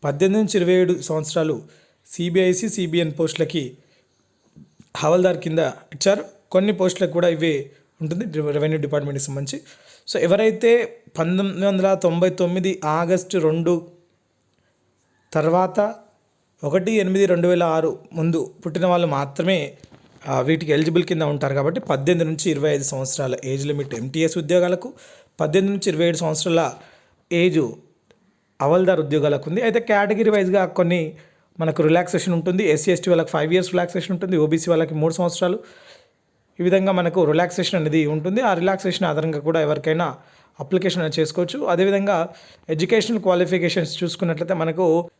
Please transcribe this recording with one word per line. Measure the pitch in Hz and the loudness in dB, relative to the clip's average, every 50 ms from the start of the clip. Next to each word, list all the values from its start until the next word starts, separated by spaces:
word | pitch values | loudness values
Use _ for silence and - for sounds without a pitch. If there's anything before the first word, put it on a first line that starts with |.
| - | -4
పద్దెనిమిది | 143 143 143 180 190 196 214 220 | -4 -2 0 2 2 4 2 0
నుంచి | 202 - 208 | 2 2 0
ఇరవై | 180 170 185 | 2 4 4
ఏడు | 185 185 175 180 - 143 | 4 4 2 0 -2 -2
సంవత్సరాలు | - 156 156 156 156 - 175 160 156 156 - 156 - _ _ _ _ _ _ _ | -4 -4 -4 -4 -4 -2 -2 0 0 -2 -4 -6 -16 _ _ _ _ _ _ _
సీబీఐసీ, | _ - - 170 175 170 190 185 185 180 180 - 220 | _ -8 -6 -4 0 2 2 4 4 2 0 -2 -4
సీబీఎన్ | - - 185 165 156 170 170 160 147 - | -4 -4 -4 -2 0 -2 -2 -2 -2 -2
పోస్టులకి | 170 156 160 - 165 160 - 165 139 123 - - _ _ _ _ _ _ _ _ _ _ _ _ _ _ _ - - _ _ _ - _ _ | -2 -2 0 -2 -2 -2 -2 -6 -6 -6 -12 -16 _ _ _ _ _ _ _ _ _ _ _ _ _ _ _ -20 -20 _ _ _ -20 _ _
హవాల్దార్ | - - 151 165 180 180 185 175 | -4 0 2 4 4 4 4 2
కింద | 160 - 170 156 160 | 0 -4 -2 0 0
ఇచ్చారు. | 160 131 - - - _ - 139 - 190 196 202 - - - _ _ _ | 0 0 -2 -8 -18 _ -10 -2 0 2 2 0 -2 -12 -16 _ _ _
కొన్ని | - 185 190 208 208 | 0 2 2 2 0
పోస్టులకు | - 185 185 180 - 190 165 151 | 2 0 0 0 0 -2 -2 0
కూడా | 170 175 175 | 2 2 2
ఇవే | 165 156 156 165 151 139 139 - - _ _ _ _ _ 160 | 2 2 0 0 0 0 -4 -8 -14 _ _ _ _ _ -6
ఉంటుంది, | 151 165 180 - 214 156 151 151 147 | -6 -4 -4 -6 -6 -4 -4 -4 -2
రెవెన్యూ | 143 151 143 156 156 156 | 0 0 0 0 0 -2
డిపార్ట్మెంట్కి | 147 143 147 147 143 143 139 139 135 | -2 -2 -2 -2 -2 -2 -6 -6 -6
సంబంధించి. | - 139 139 143 139 - 285 - - - _ _ _ - - _ - | -6 -6 -8 -8 -8 -8 -10 -12 -16 -20 _ _ _ -20 -20 _ -6
So | - - | -4 0
ఎవరైతే | - 170 180 202 220 220 220 220 240 233 233 240 226 - - - _ - _ - | 2 2 2 4 4 2 2 2 4 4 4 4 2 0 -8 -16 _ -18 _ -4
పంతొమ్మిది | 160 165 180 185 196 196 190 175 190 | -2 0 2 0 0 0 -2 0 0
వందల | 202 196 185 185 190 196 | 0 2 2 2 2 2
తొంభై | 190 190 180 165 170 175 185 | 2 2 0 2 4 2 0
తొమ్మిది | 180 180 180 175 175 185 180 196 185 185 - | 2 0 -2 0 0 0 -2 -2 -4 -2 -2
ఆగస్టు | 151 151 160 170 170 185 180 185 - - 190 | -2 0 0 2 2 0 0 0 -2 -2 0
రెండు | 156 156 156 165 165 170 175 170 165 - - _ _ _ _ _ _ _ _ _ _ _ _ _ _ _ _ _ _ _ _ _ _ _ _ _ _ _ - | 2 2 2 2 0 0 0 0 -2 -8 -20 _ _ _ _ _ _ _ _ _ _ _ _ _ _ _ _ _ _ _ _ _ _ _ _ _ _ _ -2
తర్వాత | 160 151 165 165 180 185 185 185 - 208 214 226 - - _ _ _ _ _ _ _ _ _ _ _ - | 0 0 2 2 2 2 2 0 0 -2 -2 -2 -8 -18 _ _ _ _ _ _ _ _ _ _ _ -8
ఒకటి | 147 143 190 180 196 226 | -2 -2 0 0 2 0
ఎనిమిది | 214 196 185 185 196 196 | 0 0 2 2 2 2
రెండు | 185 180 170 170 175 | 4 2 2 4 2
వేల | 180 175 175 | 2 2 2
ఆరు | 165 160 160 160 165 - - - - - | 2 2 0 0 0 -4 -6 -12 -12 -6
ముందు | 165 160 165 170 165 139 - - _ - | -2 -2 0 0 0 -2 -4 -10 _ -12
పుట్టిన | 175 156 180 170 | -6 -4 -2 0
వాళ్ళు | 185 175 175 175 | 2 2 2 2
మాత్రమే, | 165 147 135 143 139 139 - 170 175 190 175 147 139 - - - _ - - _ _ _ - - 143 | 0 0 -2 -2 -4 -4 -4 0 0 0 0 0 -4 -10 -16 -20 _ -20 -20 _ _ _ -18 -8 -4
ఆ, | 135 131 | -2 0
వీటికి | 127 135 160 160 165 151 151 | 2 2 0 0 2 0 2
ఎలిజిబుల్ | 143 160 156 165 175 170 | 2 2 2 2 0 0
కింద | 170 180 160 160 | 0 0 -2 0
ఉంటారు. | 147 147 143 143 139 139 | -2 -2 -2 -2 -2 0
కాబట్టి | 139 139 147 175 - | 0 0 0 -2 -4
పద్దెనిమిది | - - 143 135 139 151 180 170 165 156 | -4 -2 -4 -2 2 0 2 2 2 -2
నుంచి | 160 156 - 185 | -2 -4 -2 -2
ఇరవై | 156 143 143 156 | -2 0 0 0
ఐదు | 147 139 143 | 0 0 -2
సంవత్సరాల | - - 131 135 131 - - 147 131 123 - - | -4 -6 -6 -6 -6 -6 -4 -4 -4 -4 -4 -4
ఏజ్ | 131 135 139 139 | -6 -6 -4 -4
లిమిట్ | 147 147 143 143 139 131 | -4 -4 -4 -4 -6 -8
ఎంటీఎస్ | 113 113 131 131 160 160 160 160 180 | -8 -8 -6 -2 0 0 0 0 -2
ఉద్యోగాలకు, | 160 147 180 180 175 180 180 175 - 254 - - - - - - _ _ _ _ | -2 2 2 2 4 2 0 -2 -4 -10 -16 -16 -20 -20 -20 -20 _ _ _ _
పద్దెనిమిది | 160 151 151 190 190 196 202 196 | -4 0 2 2 2 2 0 -2
నుంచి | 196 208 170 | -2 -2 0
ఇరవై | 156 170 170 | 2 2 2
ఏడు | 170 | 2
సంవత్సరాల | 160 170 160 156 151 - 185 165 170 165 131 123 - - - - _ _ _ _ _ _ _ 170 | 0 -2 -4 -4 -2 -2 0 0 0 0 0 -4 -10 -20 -20 -20 _ _ _ _ _ _ _ 0
ఏజ్ | 170 175 185 160 160 143 117 110 - - _ _ _ _ _ _ _ _ _ _ _ _ _ _ _ 135 | 2 2 2 2 2 0 -2 -4 -10 -18 _ _ _ _ _ _ _ _ _ _ _ _ _ _ _ 0
హవల్దార్ | 139 160 180 190 185 190 160 | 2 2 4 4 4 2 2
ఉద్యోగాలకు | 156 139 143 156 143 147 143 139 - 156 | 0 0 0 0 2 2 0 0 -2 -4
ఉంది. | 160 208 254 | -4 -2 -2
అయితే | 226 208 240 | 0 0 0
కేటగిరీ | 233 - 214 202 202 202 214 202 226 226 | 0 2 0 2 2 0 0 2 2 2
వైజ్గా | 214 208 196 185 185 202 185 | 2 2 2 2 2 2 0
కొన్ని | 170 175 - 180 170 175 180 160 156 151 - - _ _ _ _ _ _ - | 0 0 0 2 2 2 0 -2 -4 -8 -14 -20 _ _ _ _ _ _ -4
మనకు | 165 160 151 156 160 | -2 -2 0 2 2
రిలాక్సేషన్ | 156 160 175 180 185 - 175 - 190 175 | 4 4 2 2 0 -2 -4 -2 0 -2
ఉంటుంది. | 165 160 185 180 185 220 175 | -2 0 -2 0 0 2 2
ఎస్సీ, | 151 147 156 - 180 | 2 2 2 0 0
ఎస్టీ | 170 - 190 | 0 2 0
వాళ్ళకి | 175 170 160 165 | 2 2 2 0
ఫైవ్ | - 160 147 156 170 | -2 -2 0 2 2
ఇయర్స్ | 185 180 175 | 0 0 0
రిలాక్సేషన్ | 180 180 175 175 - 185 170 - 190 | 0 -2 -2 -2 -4 -6 -4 -4 -6
ఉంటుంది, | 170 185 185 185 | -4 -4 -2 0
ఓబీసీ | 165 151 151 156 165 160 180 | 2 2 2 0 -2 0 0
వాళ్ళకి | 170 160 170 - 165 | 0 0 0 -2 -2
మూడు | 156 151 165 160 | -2 -2 -2 0
సంవత్సరాలు. | - 180 175 165 - 190 180 180 220 - - - - - - - - _ _ _ _ _ _ _ _ _ _ _ _ | 0 -2 -4 -2 -2 -2 -2 -2 -2 -6 -14 -20 -20 -20 -20 -20 -20 _ _ _ _ _ _ _ _ _ _ _ _
ఈ | 170 | 0
విధంగా | 180 180 196 190 190 190 | 2 2 4 2 2 0
మనకు | 165 175 170 156 185 170 | 2 0 0 2 2 2
రిలాక్సేషన్ | 147 151 160 175 175 175 - 180 - - 185 | 4 4 2 2 0 -2 -4 -4 -2 0 -2
అనేది | 156 151 151 160 156 | -2 2 2 2 2
ఉంటుంది. | 147 151 156 151 180 190 226 | 2 0 -2 -2 -2 -2 0
ఆ | 262 233 190 | 2 2 0
రిలాక్సేషన్ | 170 170 190 190 190 - 190 175 - 190 170 | 2 2 0 0 0 -2 -4 -2 0 -2 0
ఆధారంగా | 151 147 151 160 156 147 | 0 0 -2 -2 -4 -2
కూడా | 143 156 165 160 | -2 0 0 0
ఎవరికైనా | 156 147 151 156 139 160 156 165 175 151 123 - - _ _ _ _ _ _ _ | 2 0 0 -2 0 -2 0 0 0 -4 -4 -10 -16 _ _ _ _ _ _ _
అప్లికేషన్ | 147 - 190 185 180 190 170 180 165 | -10 -2 -2 0 0 0 -2 -2 -4
అనేది | 156 151 - | -2 0 0
చేసుకోవచ్చు. | 160 156 - - 180 170 - 277 294 | -2 -2 0 -4 -4 -4 -4 -6 -2
అదేవిధంగా | - 175 170 190 196 196 196 196 196 202 170 165 170 - - - - - _ _ - | -2 0 2 2 2 2 0 0 0 0 0 -2 -4 -8 -18 -20 -20 -20 _ _ -6
ఎడ్యుకేషనల్ | 160 156 170 185 - 220 214 220 233 214 | -4 -4 0 2 2 0 2 0 -4 -2
క్వాలిఫికేషన్స్ | 180 190 180 175 180 160 180 180 170 170 - 190 165 151 - - 180 | 0 2 2 2 2 0 0 0 0 0 0 0 -4 -4 -4 -6 -6
చూసుకున్నట్లయితే | 170 - - - 170 165 151 170 165 190 | -6 -4 -4 -4 -4 -2 -4 -2 -4 -2
మనకు | 165 160 160 160 165 185 170 160 165 170 170 _ _ | -2 -2 -4 -2 0 2 2 2 2 0 -4 _ _